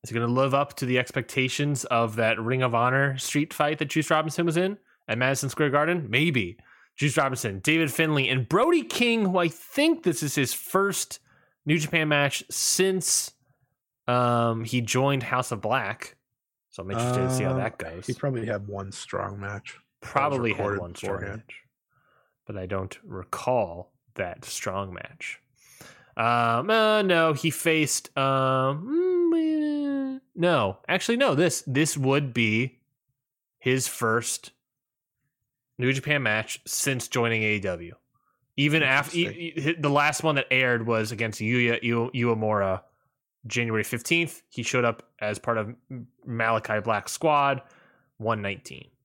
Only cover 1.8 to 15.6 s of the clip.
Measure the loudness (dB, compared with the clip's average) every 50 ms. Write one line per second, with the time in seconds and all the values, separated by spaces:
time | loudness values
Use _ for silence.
1.8 | -2 0 0 2 2 0 0 0 2 2 2 0 0 -2 0 0 0 2 2 2
2.8 | 2 4 2 2 2 0 -2 -4 -6 -2 -2 -2 -2 -2 -2 -2 0 0 0 -2
3.8 | -4 -2 0 -2 2 2 2 2 2 0 -2 -2 0 0 2 2 0 0 -2 -6
4.8 | _ _ _ _ _ -6 -2 0 2 2 2 0 -2 -4 0 0 0 2 4 2
5.8 | 2 2 0 -2 -2 0 2 2 2 4 2 2 0 -2 -6 -12 -20 _ -20 _
6.8 | _ _ _ -2 -2 0 2 2 2 2 0 -2 -4 -4 -6 -2 0 2 2 2
7.8 | 2 0 0 0 0 2 2 0 2 2 0 0 0 2 2 4 4 4 4 2
8.8 | 2 -2 -2 0 2 2 4 2 2 2 2 2 2 0 -2 -6 -18 -6 0 2
9.8 | 4 4 2 2 2 0 0 0 -2 -2 0 0 0 0 -2 -8 -8 -2 0 0
10.8 | 2 2 0 -4 -6 -8 -10 -18 _ _ _ _ _ _ _ _ _ 0 0 0
11.8 | 0 0 0 0 2 2 4 4 2 2 0 -4 -8 _ -6 -2 0 0 2 2
12.8 | 2 2 2 0 0 0 0 0 -2 -4 _ _ _ _ _ _ _ _ _ _
13.8 | _ _ _ _ _ 0 2 2 4 4 4 2 2 0 0 -2 -4 -2 -2 -2
14.8 | -2 0 0 2 2 2 2 0 0 -2 -2 -2 -2 -2 -6 -6